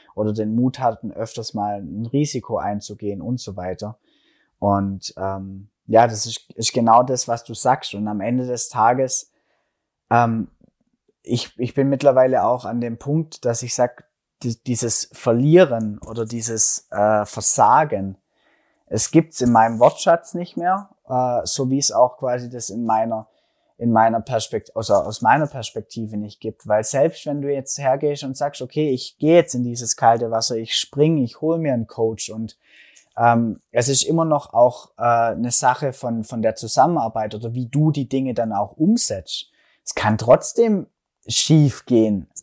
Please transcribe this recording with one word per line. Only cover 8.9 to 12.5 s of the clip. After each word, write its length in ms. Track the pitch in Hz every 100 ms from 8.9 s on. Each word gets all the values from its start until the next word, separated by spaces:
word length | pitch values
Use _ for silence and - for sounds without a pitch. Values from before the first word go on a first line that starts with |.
| 127 131 - - _ _ _ _ _ _ _ -
ähm, 400 | 117 117 113 104 _ _ _ _ _ _ _
ich, 340 | - 120 - -
ich 160 | 123 -
bin 120 | 139
mittlerweile 560 | 135 139 131 131 127
auch 220 | 101